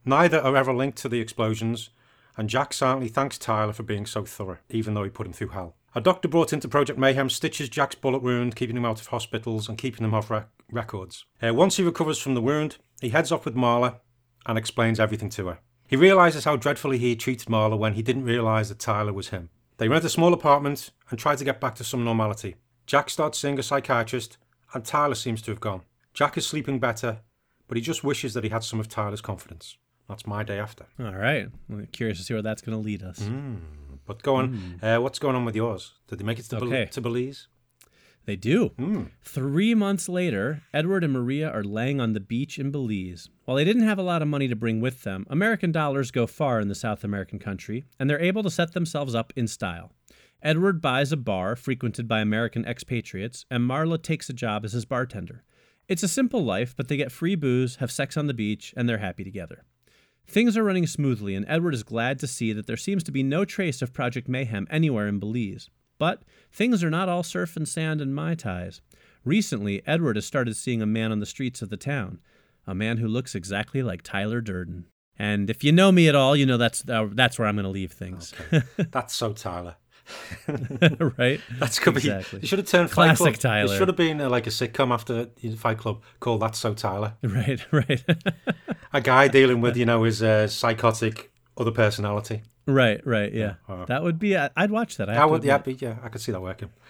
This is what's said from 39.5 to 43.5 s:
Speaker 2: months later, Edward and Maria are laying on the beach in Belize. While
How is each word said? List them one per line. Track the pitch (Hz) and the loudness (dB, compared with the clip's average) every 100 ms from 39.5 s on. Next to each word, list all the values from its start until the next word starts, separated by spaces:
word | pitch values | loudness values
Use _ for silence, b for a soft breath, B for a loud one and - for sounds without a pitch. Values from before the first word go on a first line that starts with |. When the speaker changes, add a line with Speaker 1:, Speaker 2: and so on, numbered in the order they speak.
| 147 214 | 2 4
Speaker 2:
months | 226 196 196 - | 4 2 -2 -2
later, | 180 180 101 117 151 - | -2 0 0 -2 -6 -6
Edward | 151 165 190 | -4 0 0
and | 165 | 0
Maria | 131 123 143 156 | 0 -2 -2 -4
are | 107 | -4
laying | 101 107 127 139 | -6 -4 -2 0
on | 117 | 0
the | 107 | -2
beach | 98 117 147 - | -4 -4 -4 -6
in | 139 | -6
Belize. | 143 123 101 92 87 - _ | -4 -4 -4 -6 -12 -18 _
While | - | -2